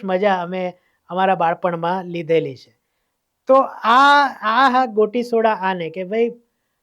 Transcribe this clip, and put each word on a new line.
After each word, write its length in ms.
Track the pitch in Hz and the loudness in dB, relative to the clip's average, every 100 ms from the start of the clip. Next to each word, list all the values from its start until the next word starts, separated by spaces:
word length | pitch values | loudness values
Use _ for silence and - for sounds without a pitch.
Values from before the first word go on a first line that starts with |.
મજા 300 | 196 185 202 | -2 0 0
અમે 400 | 185 175 185 180 - _ _ _ | 0 -4 -6 -8 -10 _ _ _
અમારા 260 | 175 190 | -2 0
બાળપણમાં 720 | 180 170 170 180 170 170 190 | 2 0 -2 -4 -2 -4 -4
લીધેલી 520 | 175 170 160 165 147 127 | -6 -10 0 0 0 -10
છે. 220 | - _ _ _ _ _ _ _ - | -20 _ _ _ _ _ _ _ 2
તો 80 | 269 - - | 2 2 -4
આ, 460 | 214 247 285 285 277 - | 2 4 6 4 2 -2
આ 280 | 214 226 262 | -4 2 2
હા 180 | 254 254 | 2 0
ગોટી 360 | 208 214 240 | 0 0 -2
સોડા 300 | 240 226 220 | -2 0 0
આને 380 | 202 190 185 160 | 0 -4 -4 -8
કે 140 | 180 | -10
ભાઈ 260 | 180 220 233 233 _ _ _ _ | -6 -2 -2 -4 _ _ _ _